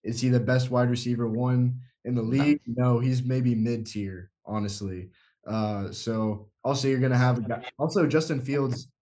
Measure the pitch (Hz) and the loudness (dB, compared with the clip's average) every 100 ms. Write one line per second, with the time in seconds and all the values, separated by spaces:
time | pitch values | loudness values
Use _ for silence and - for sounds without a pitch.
0 | - 117 127 123 107 127 127 123 123 123 | -8 -2 2 2 4 2 2 2 2 0
1 | 123 117 117 113 123 123 123 123 - _ | -2 -2 -2 0 2 2 2 0 -10 _
2 | 127 123 113 135 147 147 117 120 123 117 | -4 -2 0 2 2 2 0 0 2 4
3 | 127 127 123 131 127 110 117 117 107 104 | 2 0 0 0 2 2 0 -2 -6 -6
4 | 98 92 92 _ - 107 101 101 98 92 | -6 -8 -14 _ -6 -4 -4 -4 -6 -8
5 | 95 _ _ _ - 110 107 101 95 - | -12 _ _ _ -6 -4 -2 -4 -6 -6
6 | 117 110 110 104 - _ 127 135 135 131 | -4 -2 -2 -4 -10 _ -2 0 0 2
7 | 131 123 127 123 110 110 - - 156 196 | 2 4 4 2 -2 -6 -8 -4 -2 2
8 | 156 156 156 139 127 143 131 - - _ | 2 2 0 -4 -2 -2 -2 -4 -10 _